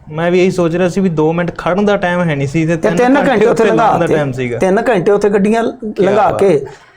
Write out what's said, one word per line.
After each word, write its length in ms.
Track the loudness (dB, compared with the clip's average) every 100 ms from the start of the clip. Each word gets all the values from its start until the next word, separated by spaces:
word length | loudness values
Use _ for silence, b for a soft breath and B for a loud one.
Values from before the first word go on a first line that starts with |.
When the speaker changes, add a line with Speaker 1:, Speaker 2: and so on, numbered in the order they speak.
| -14
Speaker 1:
ਮੈਂ 180 | -6 0
ਵੀ 100 | 2
ਇਹੀ 100 | 0
ਸੋਚ 260 | 0 -2 0
ਰਿਹਾ 120 | -2
ਸੀ 120 | 0
ਵੀ 80 | -2
ਦੋ 240 | 0 0
ਮਿੰਟ 260 | 0 -4 -4
ਖੜਨ 260 | -4 0
ਦਾ 120 | 0 0
ਟਾਈਮ 240 | 0 -2
ਹੈ 140 | -2
ਨਹੀਂ 140 | -2 -2
ਸੀ 180 | -2 -2
ਤੇ 100 | -2
Speaker 2:
ਤੇ 0 |
Speaker 1:
ਤਿੰਨ 200 | -2 0
Speaker 2:
ਤਿੰਨ 200 | 2 2
ਘੰਟੇ 140 | 2
Speaker 1:
ਘੰਟੇ 160 | 2 2
Speaker 2:
ਉੱਥੇ 160 | 2
Speaker 1:
ਉੱਥੇ 140 | 2 2
Speaker 2:
ਲੰਘਾ 120 | 2
Speaker 1:
ਲੰਘਣ 120 | 2
ਦਾ 60 | 0
Speaker 2:
ਤੇ 80 |
Speaker 1:
ਟਾਈਮ 180 | 0 -2
ਸੀਗਾ। 260 | -4 -2 0
Speaker 2:
ਤਿੰਨ 240 | 2 0 0
ਘੰਟੇ 240 | 0 2
ਉੱਥੇ 160 | 2 2
ਗੱਡੀਆਂ 340 | 0 0 0
Speaker 1:
ਕਿਆ 480 | -2 -6 -8 -2 0
Speaker 2:
ਲੰਘਾ 200 | 2 0
Speaker 1:
ਬਾਤ। 100 | 2
Speaker 2:
ਕੇ 260 | 2 0 -2 B B